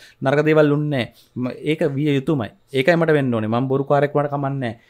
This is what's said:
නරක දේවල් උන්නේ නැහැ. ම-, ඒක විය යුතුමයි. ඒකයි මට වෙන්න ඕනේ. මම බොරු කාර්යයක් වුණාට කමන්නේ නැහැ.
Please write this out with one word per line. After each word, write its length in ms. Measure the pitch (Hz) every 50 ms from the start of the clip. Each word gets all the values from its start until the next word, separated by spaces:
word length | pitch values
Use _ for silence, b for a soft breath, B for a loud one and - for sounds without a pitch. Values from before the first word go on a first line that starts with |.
| B B B B
නරක 180 | 135 135 135 147 151
දේවල් 280 | 156 156 156 151 147
උන්නේ 320 | 143 151 151 151 147 131 113
නැහැ. 80 | - b b b b
ම-, 240 | _ 123 123 127 123 -
ඒක 180 | - 156 156 160 175 147 139
විය 140 | 135 151 151 143 135
යුතුමයි. 320 | 135 160 160 139 110 - - _ _ _
ඒකයි 240 | - 131 135 175 175
මට 160 | 165 165 160
වෙන්න 220 | 156 143 135 127 117
ඕනේ. 140 | 113 107 107
මම 200 | 113 120 131 131
බොරු 160 | 131 139 139
කාර්යයක් 300 | 139 147 143 147 143 143
වුණාට 200 | 147 143 143 139
කමන්නේ 260 | 143 139 135 139 139
නැහැ. 200 | 131 117 107 b b